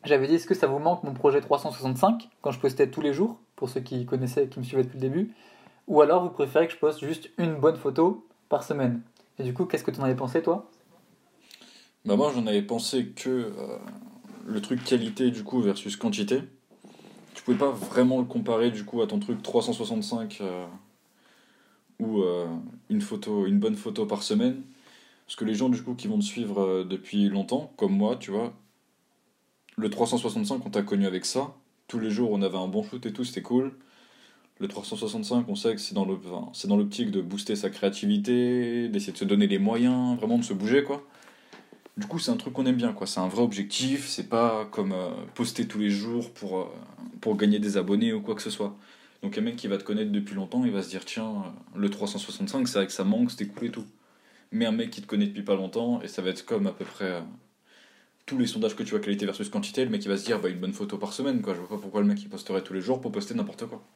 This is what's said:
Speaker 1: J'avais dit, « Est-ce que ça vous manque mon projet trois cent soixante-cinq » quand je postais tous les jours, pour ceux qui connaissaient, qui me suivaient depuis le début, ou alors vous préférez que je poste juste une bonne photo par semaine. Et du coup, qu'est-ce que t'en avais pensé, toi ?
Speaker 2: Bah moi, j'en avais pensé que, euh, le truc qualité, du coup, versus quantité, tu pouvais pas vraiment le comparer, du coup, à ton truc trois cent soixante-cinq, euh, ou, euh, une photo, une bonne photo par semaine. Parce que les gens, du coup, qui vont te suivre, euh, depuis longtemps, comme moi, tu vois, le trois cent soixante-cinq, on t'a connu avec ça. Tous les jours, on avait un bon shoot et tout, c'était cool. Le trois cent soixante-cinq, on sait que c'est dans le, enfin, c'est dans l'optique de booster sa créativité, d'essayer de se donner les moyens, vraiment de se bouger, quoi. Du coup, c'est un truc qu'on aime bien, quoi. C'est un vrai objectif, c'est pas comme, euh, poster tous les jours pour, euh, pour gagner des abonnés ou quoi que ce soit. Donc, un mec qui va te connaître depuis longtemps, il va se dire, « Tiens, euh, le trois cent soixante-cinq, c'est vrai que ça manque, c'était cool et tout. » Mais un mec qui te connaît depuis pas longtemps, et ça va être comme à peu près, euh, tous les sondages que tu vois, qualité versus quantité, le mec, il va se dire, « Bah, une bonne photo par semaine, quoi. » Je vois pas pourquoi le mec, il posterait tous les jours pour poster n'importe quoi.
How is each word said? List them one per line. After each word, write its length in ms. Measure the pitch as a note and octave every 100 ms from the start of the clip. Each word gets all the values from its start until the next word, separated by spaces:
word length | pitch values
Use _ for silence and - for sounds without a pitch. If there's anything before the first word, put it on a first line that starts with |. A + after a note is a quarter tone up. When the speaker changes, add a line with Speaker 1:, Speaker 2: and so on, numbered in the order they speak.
Speaker 1:
J'avais 240 | - C#3+ C3+
dit, « 60 | E3
Est-ce 120 | -
que 80 | F#3+
ça 120 | D#3
vous 120 | C3+
manque 240 | D#3 F3
mon 100 | D3
projet 280 | B2+ D3 C#3
trois 180 | C#3 C#3+
cent 120 | D#3
soixante-cinq » 560 | C#3 C3 B2+ F#3 A#3 - _
quand 100 | D3
je 80 | C3
postais 300 | C#3 C3 C#3
tous 100 | -
les 140 | D3
jours, 240 | C#3 G#3+ - _ -
pour 140 | B2+
ceux 100 | C3+
qui 260 | B2+ B2+ B2
connaissaient, 420 | C3+ B2+ B2+ C3+
qui 120 | C3+
me 60 | B2+
suivaient 180 | C3+
depuis 140 | B2+ C3+
le 40 |
début, 320 | C3 D3 A3+ - - - - _ -
ou 140 | D3+
alors 220 | D3 F3
vous 60 | F3
préférez 380 | E3 C#3 D#3 E3
que 60 |
je 40 | -
poste 220 | D3+ D3+ C#3+
juste 240 | D#3 - -
une 180 | E3+ D#3
bonne 220 | D3 D#3+
photo 500 | C#3+ C3 E3+ G#3+ - _ _
par 140 | D3
semaine. 380 | - D3 B2+ A#2+ - _ _ _
Et 40 |
du 100 | C3
coup, 100 | B2+
qu'est-ce 220 | F3+ D3+ -
que 60 |
t'en 120 | C3
avais 120 | C3+ C3
pensé, 260 | C3 E3
toi ? 280 | E3 F3 - _ _ _ _ _ _ _ _ - - - - _
Speaker 2:
Bah 140 | G#2 G#2
moi, 160 | D3 B2+
j'en 100 | A2
avais 160 | G#2
pensé 460 | G2+ A#2 A#2+ C3+ A#2 -
que, 140 | C3
euh, 480 | B2+ A2+ G2+ - A#1+ - - - - - - -
le 140 | G#2+
truc 240 | G2+ B2+
qualité, 480 | - B2+ A2+ G#2 B2+
du 120 | A#2 G#2
coup, 160 | B2+
versus 340 | G#2 G2 G#2 G2+
quantité, 460 | A#2 G#2 G#2 C3 - - _ _ - - - - -
tu 100 | -
pouvais 140 | - A2+
pas 120 | C#3
vraiment 480 | A#2+ F#2+ A#2+ B2+ C3
le 80 | B2
comparer, 460 | B2 A2 A2+ A#2+
du 120 | A2
coup, 180 | G#2 A#2
à 60 | A2
ton 120 | G#2
truc 220 | G#2 A#2
trois 200 | - A#2+
cent 100 | A#2
soixante-cinq, 680 | A2+ A2 A2+ G#2 A#2+ A2 -
euh, 240 | G2 F2+ F2 F2+ - _ _ _ _ _ _ _ _ _ _ _
ou, 240 | A2+ G#2+
euh, 240 | F#2 F2 F2 E2 - - _
une 120 | G#2+
photo, 440 | G2+ G#2+ G#2+ G#2 G2
une 140 | G2+
bonne 160 | A2 G#2+
photo 300 | A#2+ G#2+ D3+
par 180 | G#3+
semaine. 400 | - G#2+ B2 C3 - - - - - _ _
Parce 120 | -
que 80 | A2
les 100 | G#2+
gens, 140 | B2+
du 120 | A#2+
coup, 120 | -
qui 160 | B2 G#2
vont 100 | G#2+
te 60 | G2+
suivre, 360 | - A2 G2+
euh, 220 | F#2+ F#2
depuis 460 | F#2 F#2+ - G2+ G2+
longtemps, 420 | G2 G2 C3 D3+ -
comme 180 | G2+ G2
moi, 220 | G#2 B2+
tu 140 | -
vois, 200 | G2+ A#2 - _ _ _ _ _ _ _ _ _ _ _ -
le 120 | A2
trois 180 | G#2 A#2
cent 100 | B2
soixante-cinq, 480 | A#2+ G#2+ G#2 C3+ A2+
on 40 |
t'a 120 | G#2
connu 260 | G2+ G2+ G2
avec 160 | F#2 -
ça. 280 | B2+ C#3 - _ _ _
Tous 120 | A#2
les 120 | A2
jours, 200 | G#2+ A#2+
on 100 | G#2
avait 160 | G2 F#2
un 100 | F#2
bon 140 | G2
shoot 240 | G#2 B2+ B2
et 60 |
tout, 120 | G#2
c'était 180 | B2 -
cool. 320 | - B2 C3+ C3 - _ _ _ - _ _ _
Le 80 | G2
trois 160 | G#2
cent 120 | G2 G#2+
soixante-cinq, 500 | A2 A2 G#2 A#2+ A#2+
on 60 | G2+
sait 180 | A2+
que 80 | G#2+
c'est 120 | -
dans 120 | - F#2+
le, 80 |
enfin, 360 | F#2+ F2+ F2+ -
c'est 140 | - G2
dans 100 | G2+
l'optique 340 | G2+ G2+ A2
de 100 | G2
booster 340 | F2 G2+ - G#2
sa 140 | G2
créativité, 1160 | - G3 G3+ G3+ D3 G#3 B2 B2 B2 A#2+ A#2+ A#2
d'essayer 240 | G#2 G2
de 40 | F2+
se 80 | G2+
donner 220 | G2+ G2+
les 120 | G2
moyens, 580 | G2+ A#2 B2 B2+ B2 A#2+
vraiment 200 | A2 A#2+
de 60 |
se 100 | -
bouger, 300 | G2 G2+ C3
quoi. 200 | C#3 C#3+ - - - - _ - - - - -
Du 100 | G#3
coup, 120 | E3
c'est 120 | -
un 60 | A#2
truc 160 | -
qu'on 120 | B2+ C3
aime 120 | B2+
bien, 160 | A#2
quoi. 120 | G2+ F#2+
C'est 140 | -
un 80 | F#2
vrai 140 | G2
objectif, 640 | A#2+ G2+ G2+ - C3 C#3 C3+
c'est 220 | - G#2
pas 360 | A2+ A#2 A2 G#2
comme, 220 | - G2
euh, 160 | F#2+ F2+ F2 - -
poster 320 | B2 - A#2
tous 120 | G#2+
les 100 | G#2
jours 420 | G2+ A2 A#2+ A#2
pour, 280 | - G2+ F#2
euh, 60 | F2+ - - - - -
pour 160 | A2+ G2+
gagner 240 | G#2 G#2
des 180 | G#2 G2
abonnés 360 | F2+ G2+ A#2
ou 80 | A2
quoi 140 | G2+ G#2
que 60 |
ce 80 | A2+
soit. 260 | - G2+ G2+ - - - _
Donc, 160 | G2+ G#2+
un 40 |
mec 140 | A2 A#2
qui 120 | G#2+
va 100 | G2
te 60 |
connaître 280 | - G#2+ G#2+
depuis 240 | G#2 G2+ G2+
longtemps, 280 | F#2 B2
il 80 | B2
va 100 | G2+
se 80 | F2
dire, « 140 | F#2+ -
Tiens, 380 | - A2 G#2 F#2
euh, 340 | - - -
le 100 | G2+
trois 180 | G2+ G#2
cent 100 | G#2
soixante-cinq, 500 | - - G2 C3+ B2+
c'est 100 | G2+
vrai 100 | F#2+
que 60 |
ça 100 | -
manque, 280 | G2 A2 B2
c'était 160 | - G#2
cool 180 | - A#2
et 60 |
tout. » 140 | G#2+ G#2 - _ _ _ _ _
Mais 140 | A2 A#2
un 60 |
mec 200 | A2 A2+
qui 100 | -
te 60 | -
connaît 200 | G#2 G2+
depuis 160 | G2+
pas 120 | G2+ G2
longtemps, 440 | F#2+ A2+ A#2+ A#2+
et 60 | -
ça 140 | -
va 80 | F#2
être 160 | F2+ -
comme 220 | A2+ G2
à 40 |
peu 140 | - F2
près, 200 | - G2
euh, 160 | F2+ D2 - _ _ _ _ - _ _ _ -
tous 120 | C3+
les 100 | A#2
sondages 260 | A2+ G#2+
que 100 | -
tu 80 | G#2
vois, 100 | G#2+
qualité 240 | G#2 G2+ G2+
versus 240 | - G2+
quantité, 340 | G#2 G2+ -
le 80 | B2+
mec, 140 | G#2+ G2+
il 20 |
va 80 | G2
se 80 |
dire, « 160 | G#2+ A2
Bah, 60 | F#2
une 100 | F2+
bonne 140 | F#2
photo 260 | G2+ G2+ G2+
par 140 | G2+
semaine, 300 | - C#3 B2+
quoi. » 120 | G#2 F2
Je 40 |
vois 80 | F2+
pas 100 | G#2
pourquoi 220 | G2+ G2+
le 80 | G#2
mec, 140 | G2+
il 80 | -
posterait 320 | F#2+ - F#2+
tous 100 | -
les 80 | F#2+
jours 220 | F#2 C3
pour 100 | B2
poster 240 | G2+ G2+ A#2
n'importe 300 | G2+ - A2+
quoi. 180 | - -